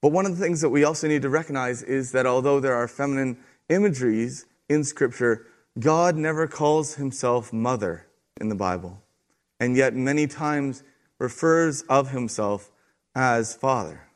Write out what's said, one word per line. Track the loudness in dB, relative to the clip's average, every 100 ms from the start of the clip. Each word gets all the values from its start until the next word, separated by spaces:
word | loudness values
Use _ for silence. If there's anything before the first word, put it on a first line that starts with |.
But | 4
one | 4 0
of | -2
the |
things | -2 0
that | 2
we | 4
also | 2 2 -2
need | 0
to | 0
recognize | -2 -2 -6 -4 -6
is | -4 -4 0
that | 0
although | 2 2 4 2
there | 2
are | 0 -2
feminine | -4 -4 -2 -4 -6 -14 _ _
imageries | 2 2 2 0 0 -2 -6 -18 _ _
in | 0
Scripture, | 0 0 -2 0 0 0 -4 _ _ -2
God | 2 4 2 2
never | -2 -2 -4
calls | 0 2 2 0
himself | -6 -6 -2 0 0 -2
mother | -4 -2 0 -2 -6 -12 _ _ -8
in | -6
the |
Bible, | -2 -2 -2 -6 -16 _ _ _ _ _ _
and | 0 4
yet | 2
many | 2 -2 0 0
times | -2 -4 -2 -4 -8 -16 _ _ _
refers | -6 -2 2 4 2 -2
of | 0 2 2
himself | -4 -6 -4 -2 -4 -8 _ _ _ _
as | -2 2 2 -2
Father. | -4 -2 0 -2 -12 -20